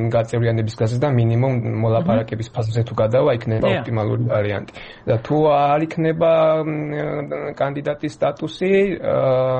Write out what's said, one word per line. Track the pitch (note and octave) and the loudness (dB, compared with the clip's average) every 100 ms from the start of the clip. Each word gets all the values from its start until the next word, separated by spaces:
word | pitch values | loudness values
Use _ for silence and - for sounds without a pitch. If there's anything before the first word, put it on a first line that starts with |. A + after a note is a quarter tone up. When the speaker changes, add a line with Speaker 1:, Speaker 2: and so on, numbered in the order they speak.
| A2+ | 0
Speaker 1:
გაწევრიანების | A#2 A2+ A#2+ A#2 A2+ A2 - | 0 0 0 0 0 -2 0
გზაზე | A2+ B2 | 0 0
და | D3 | 2
მინიმუმ | A#2+ A2+ A#2 C3+ B2 A2+ | 2 2 2 2 0 -2
მოლაპარაკების | A2 A2+ A2+ E3 A2+ A2+ A2+ A2+ | -2 0 2 2 0 0 -6 -6
Speaker 2:
მმ. | - | -4
Speaker 1:
ფაზაზე | A2 A#2 | -2 0
თუ | A2+ A2 | -2 0
გადავა, | A2 C3 D3 | 2 4 2
იქნება | A#2+ A#2+ A2 C3+ | 2 0 0 0
Speaker 2:
დიახ. | - | 0
Speaker 1:
ოპტიმალური | - A2+ G#2+ A2+ | -2 -2 0 0
ვარიანტი. | A#2+ G#2+ G2+ G2 - - - - | 0 0 0 -4 -8 -16 -18 -10
და | - A#2 | -2 -2
თუ | - D3+ D#3 | 0 2 4
არ | C#3+ C#3+ D3 | 4 4 2
იქნება, | D#3+ E3 D#3+ D#3+ E3 E3 D#3+ D#3+ | 0 -2 0 2 2 4 4 2
მ, | D#3 D3+ D3 D3 D3+ D3 D3 D3 D3 | 0 -4 -4 -4 -4 -4 -6 -6 -6
კანდიდატის | - C#3 C#3+ D3 D3 D3+ | -4 -4 -2 -4 -4 -6
სტატუსი, | - C#3+ - D#3 - F#3 G3 G3+ | -2 -2 -2 -8 -2 2 2 2
ა, | - - C3+ C3 B2+ C3 | 0 -2 0 2 2 0